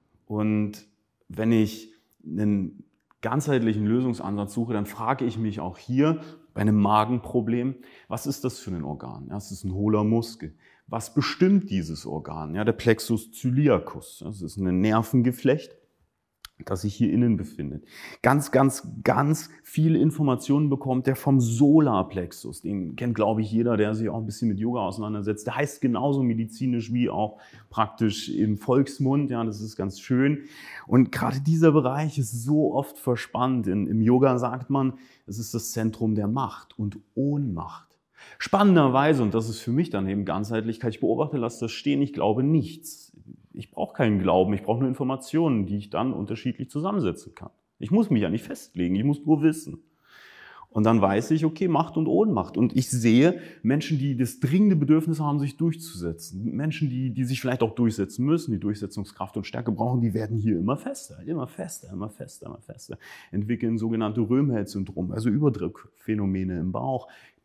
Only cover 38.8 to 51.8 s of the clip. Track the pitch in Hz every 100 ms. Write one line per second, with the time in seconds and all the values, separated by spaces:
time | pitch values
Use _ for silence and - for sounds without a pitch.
38.8 | 139 127 147 143 107 113 113 110 - 127
39.8 | 170 101 95 101 92 85 107 113 113 113
40.8 | 120 110 107 113 147 139 113 113 117 -
41.8 | 143 139 143 - 95 110 135 160 113 -
42.8 | - - - _ - - _ - 110 -
43.8 | - - 117 101 92 90 95 101 - 113
44.8 | 131 135 131 131 - 156 165 117 92 101
45.8 | 101 80 127 - 101 110 127 - 127 147
46.8 | 180 202 101 - - - - _ _ -
47.8 | 104 202 214 113 92 107 - - - 87
48.8 | 87 95 131 147 151 156 156 156 - -
49.8 | _ _ _ - - - - - - 110
50.8 | 110 117 95 98 120 160 156 160 190 156